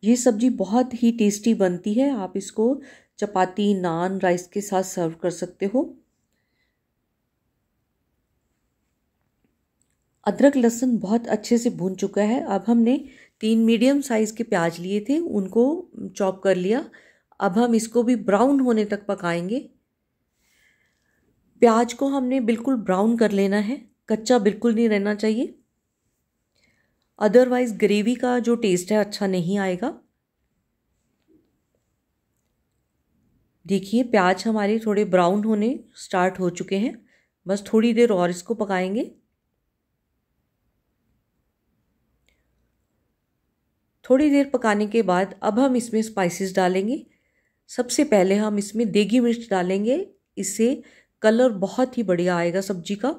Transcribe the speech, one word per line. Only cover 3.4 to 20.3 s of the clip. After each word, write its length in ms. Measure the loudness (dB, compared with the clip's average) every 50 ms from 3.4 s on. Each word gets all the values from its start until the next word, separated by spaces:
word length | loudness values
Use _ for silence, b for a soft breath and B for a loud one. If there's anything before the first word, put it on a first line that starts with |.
| 0 0 0 -2 0 0 0
नान, 420 | 0 0 -4 -2 -2 -2 -4 -4 -2
राइस 260 | 0 0 0 0 -2 -6
के 140 | _ -8
साथ 220 | -6 -2 -2 -2 -2
सर्व 300 | -4 -4 -4 -4 -4 -4
कर 160 | -4 -6 -6
सकते 340 | -4 -4 -10 -12 -8 _ -6
हो। 180 | -2 -2 -2 -4 -4 -8 -20 _ _ _ _ _ _ _ _ _ _ _ _ _ _ _ _ _ _ _ _ _ _ _ _ _ _ _ _ _ _ _ _ _ _ _ _ _ _ _ _ _ _ _ _ _ _ _ _ _ _ _ _ _ _ _ _ _ _ _ _ _ _ _ _ _ _ _ _ _ _ _ _ _ _ _ _ _ _ _ _ _ _ _ _ _
अदरक 320 | -4 0 6 4 6 6 6
लहसुन 400 | 2 2 2 2 -2 0 0 0
बहुत 280 | -2 0 -2 -2 -2 -2
अच्छे 300 | -4 -4 0 0 0 2
से 120 | 2 0
भून 240 | -4 -2 -6 -6 -4
चुका 280 | -4 -6 -4 0 0 0
है। 200 | 0 0 -2 -2
अब 200 | -2 -4 -4 0 2
हमने 300 | 2 4 4 4 2 0 B B B B B B B _
तीन 220 | -2 0 2 2 4
मीडियम 360 | 4 4 4 4 2 2 2
साइज़ 340 | 0 0 0 0 0 -2 -2
के 80 | -8 -6
प्याज 340 | -2 0 0 0 0 -2 -4
लिए 200 | -6 -4 -4 -4
थे, 180 | -2 0 -2 -2
उनको 680 | -2 -2 -4 -4 -4 -2 0 2 2 2 0 -2 -8 -12 _ -14 -14 -14
चॉप 340 | -6 -4 -2 -2 -2 -2 0
कर 120 | 2 2 2
लिया। 280 | 2 0 0 -2 -2 -8 b b b b b b b b b _
अब 180 | -2 0 2 2
हम 180 | 2 2 2
इसको 280 | 0 0 0 0 0 2
भी 120 | 2 0 0
ब्राउन 420 | 0 0 2 4 4 4 4 4
होने 240 | 2 2 2 0 0 -2
तक 180 | -4 -8 -4 -6
पकाएंगे। 520 | -6 -4 -2 -4 -4 -2 -4 -4 -6 -6 -6 -10 _ _ _ _ _ _ _ _ _ _ _ _